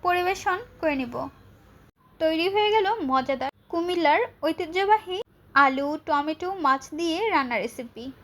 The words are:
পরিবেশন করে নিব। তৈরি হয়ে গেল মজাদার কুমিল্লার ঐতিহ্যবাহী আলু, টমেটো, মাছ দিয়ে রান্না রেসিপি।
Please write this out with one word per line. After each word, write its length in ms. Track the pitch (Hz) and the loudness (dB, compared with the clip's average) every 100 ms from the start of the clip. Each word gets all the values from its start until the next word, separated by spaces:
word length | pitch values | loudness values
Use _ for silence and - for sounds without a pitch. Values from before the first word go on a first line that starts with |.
| 359 | 2
পরিবেশন 520 | 359 359 381 403 370 494 - | 2 0 -2 -2 -2 -4 -4
করে 160 | 320 285 | -2 -2
নিব। 140 | 247 247 269 - - - - - - _ _ _ | -4 -6 -10 -12 -20 -20 -20 -20 -20 _ _ _
তৈরি 280 | 320 320 339 | 0 2 2
হয়ে 160 | 403 415 427 | 2 4 4
গেল 120 | 381 453 285 | 2 0 0
মজাদার 420 | 262 262 269 262 _ _ | 0 0 -4 -4 _ _
কুমিল্লার 500 | 339 349 359 302 320 480 - 302 | -4 -2 2 4 2 0 -2 -4
ঐতিহ্যবাহী 720 | 320 339 349 392 427 392 370 - _ - 277 | -4 -4 -2 2 2 0 -8 -10 _ 0 4
আলু, 320 | 277 269 285 302 - | 4 4 -2 -4 -2
টমেটো, 420 | 294 294 311 359 381 285 | -2 -2 -4 -6 -2 0
মাছ 180 | 269 - 302 | 0 -4 -6
দিয়ে 180 | 339 320 440 | -4 -2 0
রান্না 240 | 339 262 233 | 0 0 -2
রেসিপি। 460 | 226 - 240 - 254 269 | -4 -8 -14 -12 -16 -16